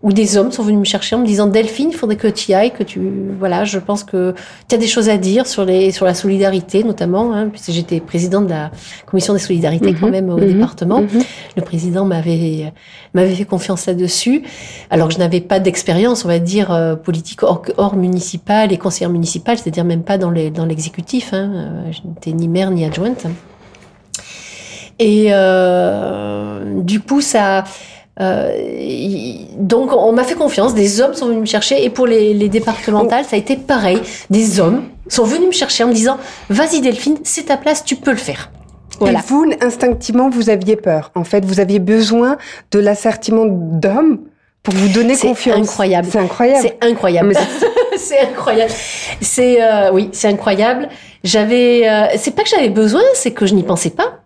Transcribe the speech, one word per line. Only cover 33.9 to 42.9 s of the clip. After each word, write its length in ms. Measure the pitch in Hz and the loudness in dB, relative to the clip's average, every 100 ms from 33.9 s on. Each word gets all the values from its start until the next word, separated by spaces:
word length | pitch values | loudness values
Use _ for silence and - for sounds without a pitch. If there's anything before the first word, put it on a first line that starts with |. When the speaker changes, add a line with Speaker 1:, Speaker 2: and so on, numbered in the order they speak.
| 185 - - - | 0 -2 -14 0
Speaker 1:
Des 300 | 202 220 185 | 2 2 2
hommes 240 | 170 240 277 - - | 2 2 -2 -14 -8
sont 160 | - | 0
venus 220 | 220 302 370 | 0 2 2
me 60 | |
chercher 320 | 359 285 - | 2 -2 0
en 40 | 233 | 2
me 60 | |
disant, « 240 | 226 226 - - - - | 2 2 -2 -6 -18 -4
Vas-y 300 | 208 311 320 | 0 2 2
Delphine, 360 | 254 233 277 302 | 0 0 0 -2
c'est 200 | - - - | -2 -6 -2
ta 100 | 277 | -2
place, 280 | 294 302 | 0 -2
tu 120 | - 254 | -2 -4
peux 140 | - | -2
le 60 | 247 | -2
faire. » 320 | - 135 - - - - - - | -4 -10 -12 -20 -20 -20 -20 -2
Voilà. 180 | 196 233 | 0 0
Speaker 2:
Et 20 | - | 0
vous, 200 | 277 320 - | 2 2 2
instinctivement, 640 | 247 240 254 233 - 233 262 | -2 0 0 0 -2 2 2
vous 220 | 240 220 | 2 2
aviez 260 | 208 185 214 | 2 2 0
peur. 340 | 208 156 151 | 2 -2 -2
En 100 | - | -6
fait, 200 | 170 208 | 0 0
vous 140 | 190 190 | 0 0
aviez 200 | 196 202 | 2 2
besoin 580 | 180 220 214 233 247 285 - - - | 2 2 4 2 2 0 -6 -20 -2
de 80 | 208 | 2
l'assertiment 680 | 202 | 2